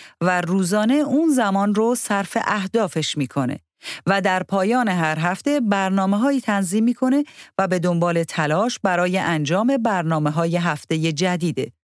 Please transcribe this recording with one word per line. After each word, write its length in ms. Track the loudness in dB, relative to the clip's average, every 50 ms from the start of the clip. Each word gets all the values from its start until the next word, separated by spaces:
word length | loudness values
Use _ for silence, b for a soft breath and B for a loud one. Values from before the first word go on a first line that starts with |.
| B B B B
و 200 | 0 0 0 0
روزانه 540 | 0 0 0 0 0 2 0 2 2 2 2
اون 400 | 2 2 2 2 2 2 2 2
زمان 400 | 2 2 2 2 2 0 0 2
رو 200 | 2 2 0 0
صرف 420 | -2 -2 -2 -2 -2 -2 -2 -4 -4 -2
اهدافش 720 | -2 -2 -2 -2 -2 -2 0 0 0 -2 -2 -4 -4 -2
می‌کنه 440 | -4 -4 -4 -2 -2 -2 -2 -4 -6 _ _ _ _ B B B B B
و 140 | 0 0 2
در 220 | 2 2 0 0 -2
پایان 460 | -2 0 0 2 2 2 2 2 2
هر 300 | 0 0 0 0 0 0
هفته 420 | 0 -2 -2 -2 0 0 0 2
برنامه‌هایی 800 | 2 2 2 2 2 2 2 2 2 2 2 2 2 2 2 0
تنظیم 440 | 0 0 0 0 0 0 0 2 2
می‌کنه 400 | 2 0 0 2 2 2 2 0 B B B B B B -2
و 100 | -2 0
به 100 | 0 0
دنبال 460 | 0 0 0 2 0 0 0 0 -2
تلاش 540 | -2 -2 -2 -2 0 0 0 0 -2 -2 -2
برای 400 | -2 -2 0 0 0 0 0 0
انجام 580 | 0 0 0 0 0 0 0 0 0 0 0
برنامه‌های 800 | 0 0 0 -2 0 0 0 0 0 0 0 0 0 -2 0 0
هفته 560 | 0 0 -2 -2 -4 -4 -4 -2 -2 0 -2 -2
جدیده. 600 | 0 0 0 0 0 -2 -2 -2 -2 -6 -6 -8 _